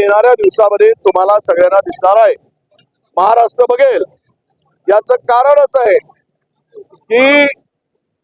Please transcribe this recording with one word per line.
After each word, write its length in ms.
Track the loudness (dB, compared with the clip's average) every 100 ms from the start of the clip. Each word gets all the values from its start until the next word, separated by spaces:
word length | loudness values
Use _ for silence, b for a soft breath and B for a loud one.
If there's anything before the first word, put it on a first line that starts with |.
येणाऱ्या 320 | 2 2 2
दिवसामध्ये 600 | 0 0 0 0 2 0
तुम्हाला 460 | 2 -2 -2 0 -2
सगळ्यांना 400 | -2 -2 0 0
दिसणार 420 | -4 -4 -2 2 0
आहे, 80 | -2 _ _ _ _ _ _ _ -4
महाराष्ट्र 480 | 0 0 -2 -2 -2
बघेल. 360 | 0 0 0 -6 _ _ _ _ _ _ _ -2
याचं 260 | -2 -2
कारण 460 | -4 -2 -2 2 0
असं 160 | 0 -2
आहे 180 | 0 -2 -4 _ _ _ _ _ _ -20
की 640 | -20 _ _ -2 0 0 -2 -4 _ _ _ _ _ _